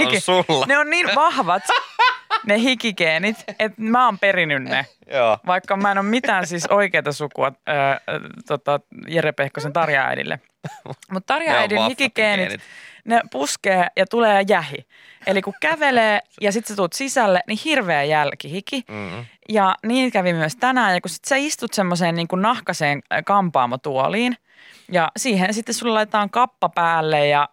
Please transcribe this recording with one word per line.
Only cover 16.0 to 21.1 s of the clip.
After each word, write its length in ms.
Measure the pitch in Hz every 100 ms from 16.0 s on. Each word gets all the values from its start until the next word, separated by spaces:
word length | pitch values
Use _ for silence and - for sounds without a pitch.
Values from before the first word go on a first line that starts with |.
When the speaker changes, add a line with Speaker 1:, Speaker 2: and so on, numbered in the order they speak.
| 220 208 - -
Speaker 2:
ja 120 | 202
sit 140 | 208 220
sä 100 | 208
tuut 160 | 175
sisälle, 480 | - 269 269 214 180 -
niin 120 | 214
hirveä 380 | 320 285 185 151
jälkihiki. 800 | 143 156 143 - 143 180 - 269 -
Speaker 1:
Mm-hmm. 360 | - 101 98 120 _ -
Speaker 2:
Ja 260 | 214 190 190 214
niin 240 | 254 254
kävi 220 | 220 180
myös 240 | 165 156 -
tänään. 380 | 247 254 214
Ja 60 | 180
kun 80 | 180